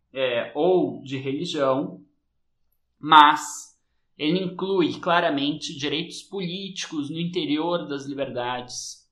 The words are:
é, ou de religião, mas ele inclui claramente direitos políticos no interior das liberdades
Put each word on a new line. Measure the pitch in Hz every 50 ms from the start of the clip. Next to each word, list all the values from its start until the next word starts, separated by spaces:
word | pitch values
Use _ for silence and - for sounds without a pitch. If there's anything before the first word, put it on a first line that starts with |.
| _ _ -
é, | 131 131 123 120 117 110 - -
ou | 147 156 180 185 175 147 - - - -
de | 127 135
religião, | 131 131 139 135 151 175 175 - 151 139 135 131 139 160 175 - - - _ _ _ _ _ _ _ _ _ _ _ _ _ _ _ _ _ _ _
mas | - 151 156 156 147 147 156 156 - - - - - - _ _ _ _ _ _ _ _ _
ele | - 147 156 170 185 190
inclui | 175 - - 185 190 196 190 165 143 - -
claramente | - 180 170 175 170 165 147 139 139 147 160 151 - - 165
direitos | 139 131 147 147 156 170 170 - - -
políticos | - 190 202 185 170 175 196 196 190 190 - - - 165 151 139 135
no | 156 160
interior | 175 170 175 185 160 147 147 151 160 170 175 165 151
das | 143 143 135 135
liberdades | 139 139 135 135 127 117 123 120 123 123 123 123 - - - - - - - _ _